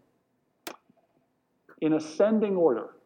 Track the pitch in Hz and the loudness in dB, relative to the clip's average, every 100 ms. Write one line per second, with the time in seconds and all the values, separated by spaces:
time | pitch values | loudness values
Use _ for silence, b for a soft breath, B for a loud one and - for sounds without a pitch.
0 | _ _ _ _ _ _ - - _ _ | _ _ _ _ _ _ -18 -18 _ _
1 | _ _ _ _ _ _ - - 156 156 | _ _ _ _ _ _ -20 -6 -2 -2
2 | - - 208 220 208 185 165 113 101 - | -4 0 2 2 0 2 2 2 -4 -16